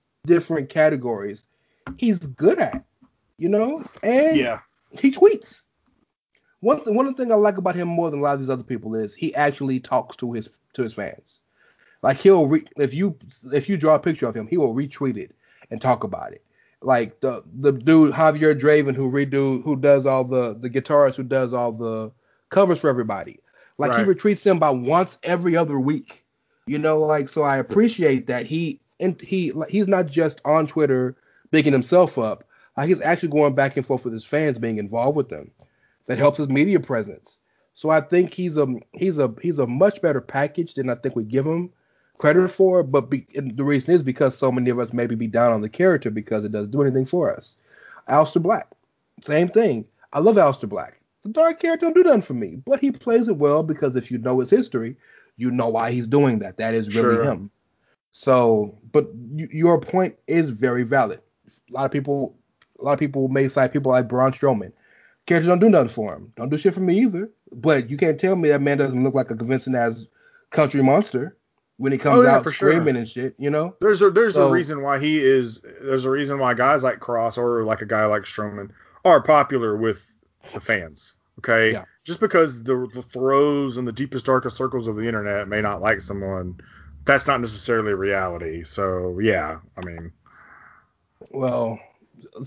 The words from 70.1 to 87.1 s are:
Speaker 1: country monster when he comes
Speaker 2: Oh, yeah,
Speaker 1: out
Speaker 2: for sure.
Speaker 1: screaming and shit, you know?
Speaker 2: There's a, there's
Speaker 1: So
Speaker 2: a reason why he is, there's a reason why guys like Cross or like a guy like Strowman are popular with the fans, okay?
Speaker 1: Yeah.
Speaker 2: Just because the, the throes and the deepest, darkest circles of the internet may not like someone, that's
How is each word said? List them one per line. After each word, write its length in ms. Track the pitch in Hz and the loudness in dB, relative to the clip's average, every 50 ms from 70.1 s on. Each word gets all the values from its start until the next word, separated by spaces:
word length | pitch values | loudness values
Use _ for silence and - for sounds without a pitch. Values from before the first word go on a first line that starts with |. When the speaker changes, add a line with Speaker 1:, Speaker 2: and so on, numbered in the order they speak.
| _ _ _ _ _ _ _ _ | _ _ _ _ _ _ _ _
Speaker 1:
country 340 | - - 151 139 147 139 135 | 0 0 0 2 2 2 4
monster 520 | 131 139 190 208 - - 190 135 185 - _ _ _ _ _ _ _ _ - | 4 4 4 2 0 -4 -6 -6 -6 -10 _ _ _ _ _ _ _ _ -6
when 120 | 135 135 | -4 -2
he 80 | 135 127 | -2 0
comes 220 | - 147 135 127 | 2 4 6 8
Speaker 2:
Oh, 20 | 123 | 8
yeah, 140 | - - | 8 6
Speaker 1:
out 80 | - - | 4 2
Speaker 2:
for 80 | 160 139 | 0 -4
sure. 180 | - 190 - | 0 2 4
Speaker 1:
screaming 260 | 160 170 160 151 127 | 4 4 2 2 0
and 120 | 120 113 110 | 0 -4 -8
shit, 260 | - 120 127 127 - | -8 -8 -8 -8 -8
you 140 | - 135 143 | -6 -4 -2
know? 240 | 147 151 160 180 185 - | -2 -2 -2 -4 -6 0
Speaker 2:
There's 200 | 175 214 208 170 | 2 2 4 4
a, 100 | 202 196 | 4 4
there's 240 | 170 208 233 220 180 | 6 4 2 4 4
Speaker 1:
So 120 | 147 143 | 4 4
Speaker 2:
a 60 | 135 135 | 4 4
reason 300 | 175 165 139 151 143 139 | 2 0 -2 -6 -6 -4
why 180 | 139 139 139 | -2 -2 0
he 180 | 143 151 156 156 | 0 0 0 4
is, 480 | 139 131 135 131 123 117 110 - _ - - - 131 | 4 4 4 4 2 -2 -8 -14 _ -20 -20 -12 -6
there's 220 | 135 135 131 127 | -4 -2 -2 0
a 60 | 131 | -2
reason 280 | 135 143 143 139 143 139 | -2 -2 -2 -4 -2 -2
why 160 | 131 123 120 | 0 0 0
guys 300 | 113 123 135 151 143 127 | 2 2 2 2 2 2
like 160 | 127 110 - | 0 -2 -4
Cross 380 | - - 120 113 113 113 107 120 | -6 -4 -4 -2 -2 -2 -2 -2
or 260 | 120 120 120 117 110 | -2 -2 0 0 0
like 180 | 107 110 - 110 | -2 -2 -4 -4
a 40 | |
guy 200 | 101 113 107 107 | -4 -2 0 2
like 160 | 107 104 104 95 | 2 0 -2 -4
Strowman 480 | - - - 107 104 101 104 98 98 - _ _ _ _ - - | -8 -10 -8 -8 -8 -10 -12 -14 -16 -18 _ _ _ _ -2 4
are 160 | 185 165 139 | 6 6 6
popular 560 | - - 156 147 135 - 143 127 117 110 104 | 6 6 4 4 4 2 0 -2 -2 -2 -2
with 320 | 107 113 113 101 - _ _ _ _ _ _ _ _ _ - - | 0 -2 -2 -4 -4 _ _ _ _ _ _ _ _ _ -16 -16
the 60 | 101 | -12
fans, 560 | - - 113 98 85 80 73 - - - - _ _ _ _ - | -4 -2 -2 -2 -4 -8 -14 -16 -18 -18 -18 _ _ _ _ -10
okay? 320 | - - 117 113 110 110 110 | -2 0 2 4 4 2 0
Speaker 1:
Yeah. 120 | 101 - _ _ _ _ | -2 -8 _ _ _ _
Speaker 2:
Just 160 | 156 175 160 | -12 -6 -4
because 420 | 220 - - 175 165 147 123 117 113 | -2 0 2 2 2 2 0 -8 -4
the, 260 | 123 131 123 127 117 107 | -2 -2 -2 -2 -8 -10
the 80 | 123 120 | -14 -16
throes 760 | - - 123 127 135 135 139 147 147 143 143 143 135 117 123 | -14 -8 -4 0 2 4 4 4 2 2 -2 -2 -4 -6 -6
and 100 | 127 120 | -6 -8
the 40 | 107 | -6
deepest, 340 | 120 139 135 - 123 - | -6 -8 -6 -6 -6 -2
darkest 300 | 135 131 131 - 123 - | 0 0 0 0 -4 -8
circles 300 | - 135 127 131 123 113 | -6 -6 -6 -4 -6 -6
of 80 | 113 107 | -6 -6
the 120 | 107 113 | -6 -4
internet 420 | 117 113 107 104 104 101 101 104 95 | -4 -4 -4 -4 -4 -4 -4 -4 -4
may 120 | 104 107 | -4 -2
not 220 | 107 104 101 92 95 | -2 -2 -4 -2 -2
like 180 | 110 110 95 | -2 -2 -2
someone, 560 | 95 92 98 98 98 95 95 92 90 90 90 - - - - - - - - - - | -4 -10 -10 -8 -8 -6 -6 -8 -8 -10 -12 -16 -20 -20 -20 -20 -20 -20 -20 -8 0
that's 220 | - | 2